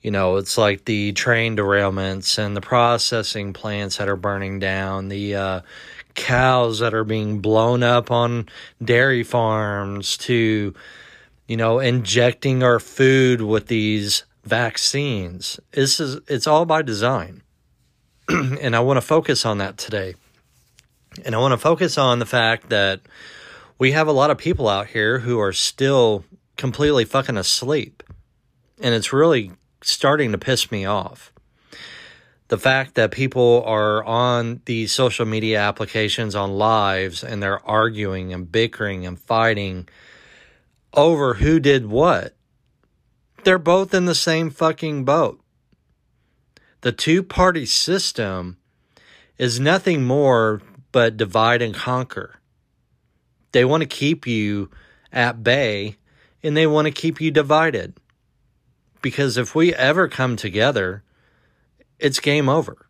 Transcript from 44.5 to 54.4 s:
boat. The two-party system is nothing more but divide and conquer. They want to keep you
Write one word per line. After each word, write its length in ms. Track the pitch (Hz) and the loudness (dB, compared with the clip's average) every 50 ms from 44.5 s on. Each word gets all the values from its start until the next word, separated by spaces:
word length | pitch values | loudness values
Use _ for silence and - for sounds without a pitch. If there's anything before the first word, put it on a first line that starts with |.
| 139 - 165 160 156 - - 156 151 143 131 | -4 0 0 0 0 -2 -6 -6 -4 -4 0
boat. 380 | 131 143 165 156 110 - _ _ _ _ _ _ _ _ _ _ _ _ _ _ _ _ _ _ _ _ _ _ _ _ - _ _ _ _ | 2 2 2 2 0 -2 _ _ _ _ _ _ _ _ _ _ _ _ _ _ _ _ _ _ _ _ _ _ _ _ -20 _ _ _ _
The 100 | - 123 | -4 -4
two-party 760 | 117 - - 156 160 185 190 185 - - 180 185 175 139 107 | -4 -2 0 2 2 2 0 -2 2 4 4 4 4 0 -4
system 920 | - - - - - 175 190 - - - - 113 98 92 92 90 90 90 _ _ _ _ _ _ _ _ _ _ _ - _ _ _ _ | -2 -2 -2 0 0 -2 -2 -2 -4 -4 -4 -6 -4 -6 -8 -8 -10 -12 _ _ _ _ _ _ _ _ _ _ _ -20 _ _ _ _
is 240 | _ 123 123 113 120 | _ -4 -2 -2 0
nothing 460 | 135 147 175 190 - 196 175 151 131 | 2 2 2 2 2 0 0 0 0
more 560 | 123 131 147 143 135 127 117 113 110 107 104 - - - - - _ | 0 2 2 4 4 4 4 4 2 0 -2 -8 -18 -20 -20 -20 _
but 280 | - 131 117 117 110 107 | 2 2 2 2 2 -2
divide 420 | 113 98 87 113 110 113 120 120 | -4 0 2 2 4 4 4 2
and 140 | 120 110 98 | 0 -4 -6
conquer. 640 | - - 123 127 127 127 131 - - 92 - - - _ _ _ _ _ _ _ _ _ _ _ _ _ _ _ _ _ _ _ _ _ _ - | -8 -6 -4 -4 -4 -4 -6 -10 -14 -14 -14 -18 -20 _ _ _ _ _ _ _ _ _ _ _ _ _ _ _ _ _ _ _ _ _ _ 2
They 140 | 120 123 | 2 4
want 160 | 127 147 165 160 | 4 2 0 -2
to 40 | |
keep 400 | - - - 139 143 156 139 - | -4 -6 -4 -2 -2 -2 -2 -4
you 440 | 131 117 110 | -4 -4 -2